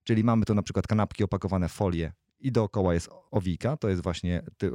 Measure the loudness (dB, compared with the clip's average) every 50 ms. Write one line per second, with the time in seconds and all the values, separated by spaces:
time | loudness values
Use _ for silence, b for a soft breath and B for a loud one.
0 | _ 0 2 4 4 4 4 4 4 2 2 0 0 0 -2 -2 -2 0 0 0
1 | 0 0 -2 -2 -2 -2 -2 -2 -2 0 0 0 0 0 0 0 0 0 0 0
2 | -2 -4 -6 -12 _ _ _ _ -4 0 2 2 0 2 0 0 2 2 2 2
3 | 0 -4 -10 -20 -16 _ -4 -2 0 0 -2 -2 -2 -2 -2 -2 -2 -2 -2 0
4 | -2 -4 -4 -4 -2 -2 -2 -2 -4 -8 -8 -6 -4 -4 -4